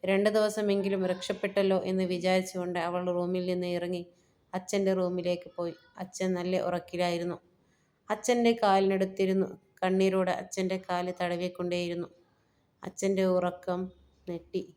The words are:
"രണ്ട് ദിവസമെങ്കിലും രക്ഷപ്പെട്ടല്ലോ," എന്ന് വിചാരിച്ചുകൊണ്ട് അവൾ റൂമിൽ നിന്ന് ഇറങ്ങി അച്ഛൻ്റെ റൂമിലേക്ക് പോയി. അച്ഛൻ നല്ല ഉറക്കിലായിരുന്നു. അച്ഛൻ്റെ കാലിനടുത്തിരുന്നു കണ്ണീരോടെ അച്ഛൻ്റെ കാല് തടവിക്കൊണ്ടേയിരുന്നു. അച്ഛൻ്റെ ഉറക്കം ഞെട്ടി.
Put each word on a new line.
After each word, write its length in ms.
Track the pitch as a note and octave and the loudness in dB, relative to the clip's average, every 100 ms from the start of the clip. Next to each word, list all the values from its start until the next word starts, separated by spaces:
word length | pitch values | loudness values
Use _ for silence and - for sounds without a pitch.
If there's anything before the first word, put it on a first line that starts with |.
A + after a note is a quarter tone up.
"രണ്ട് 260 | F#3+ G3 G3+ | 2 4 4
ദിവസമെങ്കിലും 720 | G#3+ G#3+ G#3 G#3 G3 G3 G3 F#3 | 4 2 0 0 2 0 0 0
രക്ഷപ്പെട്ടല്ലോ," 720 | F3+ - G3 G3 G3 F#3+ F#3 | -2 -4 -4 -2 0 2 2
എന്ന് 220 | - F#3 F#3 | 0 0 0
വിചാരിച്ചുകൊണ്ട് 720 | F3+ F3+ F#3 F#3 F#3 F3 F3 | 0 2 2 0 -4 -4 -2
അവൾ 240 | E3+ F3+ F3+ | -2 -2 -2
റൂമിൽ 360 | F3 F3 F#3 F3+ | 0 0 0 0
നിന്ന് 240 | F3+ F3 | -2 0
ഇറങ്ങി 320 | F3 F3 F3+ F3 _ _ _ _ | -2 -2 -6 -8 _ _ _ _
അച്ഛൻ്റെ 400 | F#3 F#3 G3+ F#3+ | -10 -2 0 2
റൂമിലേക്ക് 560 | F#3 F3+ F3+ F3 F3 - | 2 0 0 -2 -4 -6
പോയി. 240 | - E3+ E3 _ - | -6 -6 -8 _ -14
അച്ഛൻ 320 | F#3+ - F#3+ | -14 -4 -2
നല്ല 200 | F3+ F3+ F#3 | 0 0 0
ഉറക്കിലായിരുന്നു. 760 | F3+ F3 F3 F3 F3 E3+ F3 E3+ _ _ _ _ _ _ _ | 0 -4 -6 -2 0 0 -4 -8 _ _ _ _ _ _ _
അച്ഛൻ്റെ 420 | G#3+ A#3 A#3+ A#3 | -4 0 4 4
കാലിനടുത്തിരുന്നു 920 | A#3 G#3 G3 F#3+ F#3+ F#3+ F#3+ F#3+ F#3+ F#3 - _ _ | 4 4 6 4 2 0 0 2 2 0 -4 _ _
കണ്ണീരോടെ 580 | F#3 F#3+ F#3+ F#3+ F#3 - | 0 4 4 4 0 -2
അച്ഛൻ്റെ 420 | F#3 - F#3 F#3+ | -4 -4 -2 -2
കാല് 360 | F#3 F3+ F3+ | -2 -4 -2
തടവിക്കൊണ്ടേയിരുന്നു. 960 | F3+ F3 F3 F3+ F3+ F3+ F3 F3 F3 E3+ _ _ _ _ _ _ _ | -2 -2 -2 -4 -4 -2 -2 -2 -4 -6 _ _ _ _ _ _ _
അച്ഛൻ്റെ 420 | - - G3 F#3+ F#3+ | -14 -2 0 2 4
ഉറക്കം 520 | F3+ F3+ F3+ - F3+ F#3 - _ _ - | 4 2 -4 -6 -4 -4 -10 _ _ -12
ഞെട്ടി. 360 | E3+ E3 F#3+ - | -12 -6 -6 -6